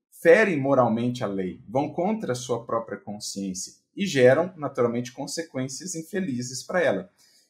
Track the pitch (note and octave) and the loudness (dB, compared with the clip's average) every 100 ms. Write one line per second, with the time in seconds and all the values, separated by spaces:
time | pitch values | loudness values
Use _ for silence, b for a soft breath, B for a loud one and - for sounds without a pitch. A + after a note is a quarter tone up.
0 | _ - E3+ G#3 G#3 D3 C#3 C3 A#2 A2+ | _ 2 6 8 6 2 2 4 4 2
1 | B2 B2 G#2 F#2+ F#2 - - B2 D3 F3 | -2 -2 -4 -4 -6 -8 -6 -4 -2 -2
2 | F#3 A3 C#3+ B2 - B2 - A2+ - G2+ | -2 -2 -4 -6 -4 -6 -4 -4 -4 -10
3 | - G#2 - G2+ G2 F#2 - - _ - | -12 -12 -10 -8 -6 -8 -12 -16 _ -8
4 | G3 C#3 B2 C3+ F3+ F3+ C#3 - A#2+ A#2 | -2 6 6 6 2 -6 -6 0 0 0
5 | B2 - C#3 - D#3+ C3+ C3 - F#3+ E3 | -6 -10 -10 -10 -8 -8 -8 -8 -10 -12
6 | D#3+ G3 F3 B2 B2 C3 - F3+ C#3 F#2+ | -8 -6 -4 -6 -8 -10 -4 0 0 0
7 | F#2 b b b b | -6 b b b b